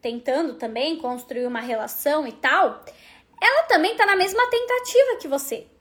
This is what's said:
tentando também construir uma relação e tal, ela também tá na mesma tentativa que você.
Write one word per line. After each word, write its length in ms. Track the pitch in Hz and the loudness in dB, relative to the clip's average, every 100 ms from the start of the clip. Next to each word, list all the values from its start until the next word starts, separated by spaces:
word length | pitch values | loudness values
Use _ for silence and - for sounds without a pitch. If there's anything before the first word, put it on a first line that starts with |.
tentando 520 | 240 240 240 262 330 | -8 -8 -2 -2 -2
também 420 | - 233 226 285 320 | -6 -8 -4 -4 -4
construir 500 | 247 247 - 240 247 | -6 -8 -8 -6 -4
uma 140 | 240 | -6
relação 640 | 240 226 214 - 285 302 269 | -6 -6 -6 -6 -2 -2 -2
e 60 | |
tal, 520 | 220 262 311 339 - - - - - _ - | -4 0 2 2 0 -18 -20 -20 -20 _ 0
ela 220 | 427 554 659 | 2 4 4
também 260 | 392 330 | 2 2
tá 100 | 453 | 2
na 120 | 403 392 | 2 4
mesma 280 | 381 392 494 | 2 2 2
tentativa 680 | 480 494 494 494 480 539 466 | 2 0 -2 2 4 4 2
que 80 | 311 | -4
você. 400 | 277 - 226 - _ | -6 -4 -10 -12 _